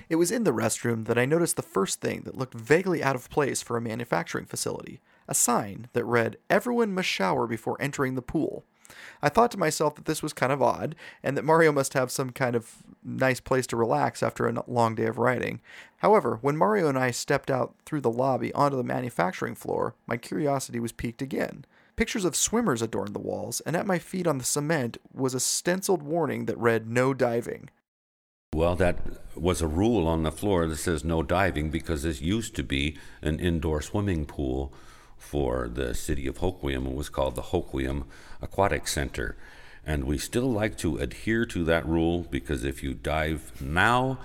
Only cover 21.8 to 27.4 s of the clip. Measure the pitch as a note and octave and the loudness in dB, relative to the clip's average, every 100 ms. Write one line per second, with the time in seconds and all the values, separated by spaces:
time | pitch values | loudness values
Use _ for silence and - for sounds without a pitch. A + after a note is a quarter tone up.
21.8 | _ - A3+ A#3+ F3+ C3 - A3+ A3+ A#2+ | _ -2 -2 0 0 0 0 2 2 0
22.8 | A2+ A2 G2+ G#2 G#2 G2 G2 A#2+ - E3 | 0 -2 -4 -6 -4 -4 -6 -6 -2 -2
23.8 | G#3+ F3+ - F#3 E3+ C#3 A#2+ D3+ D3 E3 | 0 -2 -2 -2 0 0 0 0 0 0
24.8 | A#2+ - - - C3 B2+ - - - F#3 | 0 -6 -12 -2 -2 0 0 0 0 0
25.8 | - F3+ D3 E3+ C#3+ A2+ A#2 D2+ A2+ A2+ | 0 0 0 -2 -2 -2 -4 2 4 4
26.8 | A2+ A#2+ C3 C3+ B2 A#2 | 2 2 2 2 2 0